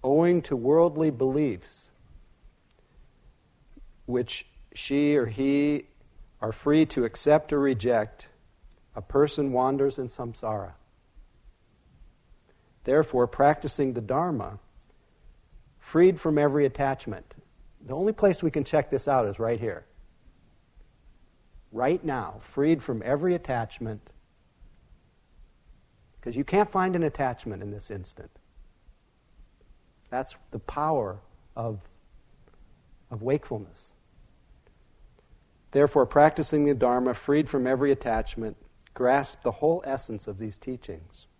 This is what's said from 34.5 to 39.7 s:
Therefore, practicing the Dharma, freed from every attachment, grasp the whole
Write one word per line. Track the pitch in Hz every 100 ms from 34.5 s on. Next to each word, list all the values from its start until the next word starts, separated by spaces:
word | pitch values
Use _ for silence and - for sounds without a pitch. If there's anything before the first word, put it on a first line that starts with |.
| - _ _ _ _ - _ _ - _ _ _
Therefore, | 139 143 147 123
practicing | 143 151 156 151 151 147
the |
Dharma, | 135 123 123 127
freed | 117 - 147 143
from | 139 127
every | 131 143
attachment, | 135 123 110 - - 110 - - _ -
grasp | - 123 135 123 -
the | 123
whole | 113 151